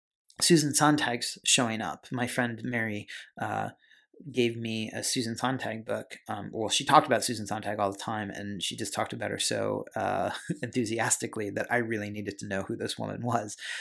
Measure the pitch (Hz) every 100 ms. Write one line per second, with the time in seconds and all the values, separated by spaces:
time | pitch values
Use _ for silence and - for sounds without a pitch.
0 | _ _ _ - - 165 143 127 151 147
1 | 120 120 - - - - 117 110 90 71
2 | - 127 123 - 120 113 123 120 113 104
3 | - - - - 110 104 107 - _ -
4 | _ - 143 123 117 117 113 110 110 113
5 | - 131 113 117 123 131 117 113 110 110
6 | - - - 104 104 110 104 - 139 147
7 | 147 113 - 107 104 107 101 107 101 101
8 | - 110 101 - 101 98 - 117 107 -
9 | 113 117 104 104 - 113 107 104 - 107
10 | 98 98 95 - - - 117 127 104 113
11 | 120 - 113 110 104 101 - 120 113 110
12 | 104 104 101 - 107 98 95 113 104 -
13 | 107 101 120 117 107 - - -